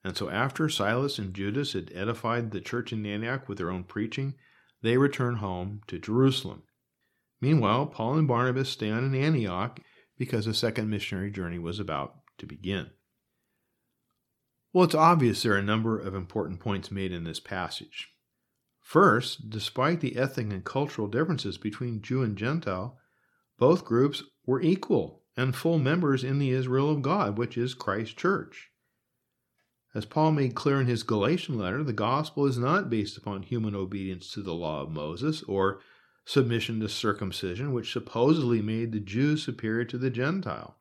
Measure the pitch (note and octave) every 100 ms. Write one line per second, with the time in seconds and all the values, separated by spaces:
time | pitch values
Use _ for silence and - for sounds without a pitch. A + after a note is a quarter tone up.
0 | F#2+ E2+ G2 G2 C3 - D#3 - G2+ A#2+
1 | C#3 - G2 F#2 G2 A#2 C#3+ F#2+ D#2 F2
2 | G2+ A2+ A2+ A#2+ A2+ G#2 - A#2+ A#2+ A2+
3 | G#2 G#2 A2+ C3 - F#2+ E2+ F#2 F2+ -
4 | A2 B2+ C3+ C3+ _ _ _ _ A#2 B2
5 | C#3 - B2 A#2 G2+ F2+ F#2 G#2 - -
6 | - A2+ C3 B2+ - - _ _ _ _
7 | _ _ _ _ B2+ D#3 G#2 A#2 D3 -
8 | A2+ D3+ D3+ A#2 B2+ B2+ C3+ - G#2+ A2
9 | C3 C3+ C#3+ D#3 G#2 F2+ A#2 - _ _
10 | _ _ B2 A#2 G#2+ G#2+ A#2 A2+ G#2+ G#2
11 | - F#2 G2+ G#2 F2 F2 E2+ F2 G2 D2
12 | C#2 - _ _ - D2 F#2 G2 C#2+ _
13 | _ _ _ _ _ _ _ _ _ _
14 | _ _ _ _ _ _ _ F#3 F3 D#3
15 | D#3+ F3 B2 G#2 A#2 G2 G2+ A2 A2 A2
16 | G2 F#2+ F#2 A2 E2 F#2+ - G2 - G2
17 | F#2+ F2 E2 D#2 - F#2+ E2 - - -
18 | - _ _ _ _ _ _ _ - D#3
19 | F#3+ A2+ B2+ - A2+ G#2+ - - C#3 E3+
20 | C#3+ - C3 C3 A2 F#2+ F2+ C3 C#3+ -
21 | G#2 A2+ D#3+ D3 G#2 F#2 A2 - B2 A2+
22 | G#2+ B2+ A#2+ G2 A2+ D#3+ B2 F#2 A2 -
23 | _ _ _ _ _ _ B2+ F3 - A2+
24 | C#3 C#3+ - _ - B2+ F#3 F#3+ - D#3
25 | E2 - _ - B2+ B2+ E3 E3 C3 E3
26 | D#3+ C3+ B2 C#3 C#3 B2+ B2+ B2+ C#3+ D3+
27 | C3 G3 A#2+ G#2 A#2 - B2 B2+ - G2
28 | A2+ - F3 G3 F3 - - _ _ _
29 | _ _ _ _ _ _ _ _ _ -
30 | G#2 - D#3 D3+ C3 A#2 D3 C#3 B2+ A#2
31 | - G#2+ G#2 E3+ - B2+ F#2 A#2 D3+ G#2+
32 | G#2+ C3+ D#3 - C#3 B2 B2 F3+ F#3+ A#2
33 | G2+ - - G2 G2+ A#2+ A2 G2+ F#2+ G2
34 | F#2+ F2+ - - F#2+ E2+ E2 D2+ C#2+ D#2
35 | D2+ F2 C#3+ D#3 - G2 F#2+ G2 - _
36 | _ _ - C#3+ A#2+ A#2 G#2+ A2+ G#2+ -
37 | A2 G#2 G2 F2+ F#2+ F#2 C#3+ B2 - B2
38 | - A2+ B2+ E3 B2 A#2 G#2+ A2 A#2 A2
39 | F#2+ G#2+ C#3+ D3+ - A#2+ A2 A2+ A#2+ B2
40 | C3 A#2 C3+ F#3+ D#3 B1+ - _